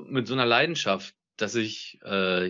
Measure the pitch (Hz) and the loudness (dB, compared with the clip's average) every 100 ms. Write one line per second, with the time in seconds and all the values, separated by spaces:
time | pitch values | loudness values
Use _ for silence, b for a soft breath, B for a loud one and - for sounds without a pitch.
0 | - 135 117 131 120 117 160 156 104 95 | -4 -4 -2 0 4 4 2 0 0 -2
1 | - - _ - 104 117 110 110 - - | -4 -20 _ -6 -4 -2 -2 -6 -14 -16
2 | - 98 92 92 92 | -4 0 2 2 0